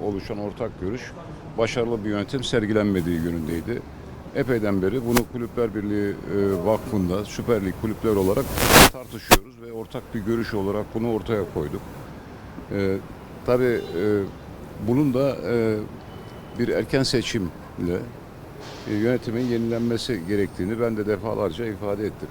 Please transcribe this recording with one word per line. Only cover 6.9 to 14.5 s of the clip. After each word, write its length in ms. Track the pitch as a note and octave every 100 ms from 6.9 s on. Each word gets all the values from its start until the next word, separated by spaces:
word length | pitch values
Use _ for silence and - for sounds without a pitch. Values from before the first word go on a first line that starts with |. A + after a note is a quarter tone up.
| G#2+ F2+ F#2
Süper 400 | G#2 - A2 A2+ F#2+
Lig 80 | F2+
kulüpler 360 | A2+ G2+ A2+ G2+
olarak 280 | F#2 A2 - - - - -
tartışıyoruz 720 | C3+ A#2+ A2+ - - B2 A#2+
ve 100 | A#2
ortak 420 | A2+ G#2 B2+ -
bir 60 | A#2
görüş 340 | G2+ A#2 G#2+
olarak 300 | G#2+ G2 G#2 G#2
bunu 180 | A2+ A#2
ortaya 300 | A2 G2 A2 F#2+
koyduk. 260 | - D2 F2 - - - - - - - - -
E, 240 | G2+ G2 G2 - - - - -
tabii, 180 | B2 B2+ A2 - E2
e, 240 | G#2 G#2 F#2+ - -